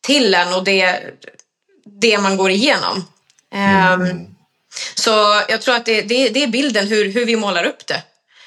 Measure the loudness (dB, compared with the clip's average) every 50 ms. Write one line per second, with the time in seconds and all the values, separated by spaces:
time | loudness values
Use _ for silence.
0 | 0 0 0 2 2 2 2 2 0 0 -2 -2 0 0 0 2 2 0 0 -2
1 | -8 -14 -18 _ -20 -20 _ _ _ _ _ _ _ _ _ _ _ -20 -6 0
2 | 2 2 2 2 0 0 0 2 0 0 2 2 2 2 2 0 -2 -4 -6 -6
3 | -10 -12 _ _ _ _ _ _ _ _ -6 -2 2 2 4 4 4 4 2 2
4 | 0 -2 -4 -6 -10 -16 -20 _ _ _ _ _ _ _ -14 -14 -14 -10 -8 -2
5 | 0 2 2 4 4 4 2 2 0 -2 -4 -2 0 0 0 0 0 -2 -2 -2
6 | -2 -2 0 0 0 0 0 0 -2 0 0 -2 -2 0 0 -2 -2 0 0 0
7 | 0 0 -2 -2 -2 0 -2 -2 -2 -2 -2 -2 -2 -2 -4 _ -10 -8 -8 -8
8 | -10 _ _ _ _ _ _ -20 -20